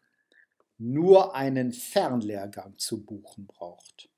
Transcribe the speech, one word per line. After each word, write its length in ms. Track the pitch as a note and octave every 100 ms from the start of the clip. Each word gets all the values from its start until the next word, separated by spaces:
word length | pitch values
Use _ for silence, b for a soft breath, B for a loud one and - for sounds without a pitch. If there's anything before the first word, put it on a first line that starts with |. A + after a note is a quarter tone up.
| _ _ _ _ _ _ _ -
nur 580 | A2+ C#3+ F3+ F#3+ - C3+
einen 360 | C3+ C3 B2+
Fernlehrgang 1080 | A#2 - G3+ D#3+ B2 G#2 G2+ G2+ G2+ G2 -
zu 280 | - G#2+ G#2
buchen 420 | G#2 - - G2
braucht. 640 | _ F2 F2 - - -